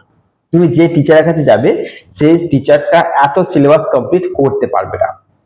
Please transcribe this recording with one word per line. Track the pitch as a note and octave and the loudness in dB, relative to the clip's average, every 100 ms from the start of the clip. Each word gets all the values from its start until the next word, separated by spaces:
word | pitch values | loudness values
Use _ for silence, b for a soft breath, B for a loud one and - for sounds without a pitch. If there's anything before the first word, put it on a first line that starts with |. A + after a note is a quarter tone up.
| _ _ _ _ _ | _ _ _ _ _
তুমি | E3+ E3+ D3 | 0 0 2
যে | E3+ E3+ | 0 0
টিচারের | C#3+ D#3 D#3+ | 2 2 2
কাছে | D#3+ B2 | 0 2
যাবে, | A2+ D3 D#4+ B B B - | 2 2 -2 B B B -2
সেই | D3+ E3 D3+ | 2 2 0
টিচারটা | C#3 - D3 - E3+ D#3+ C3+ C#3 | -2 0 0 2 0 0 0 0
এত | F#3+ F3 | 0 -2
সিলেবাস | D3+ C#3 D#3+ - | 0 2 2 0
কমপ্লিট | - - F#3 F4+ - | -4 -2 -4 -4 -2
করতে | C#3 - - | -2 -2 -4
পারবে | F#2+ G2 - | -4 -4 -4
না। | - - _ _ | -6 -6 _ _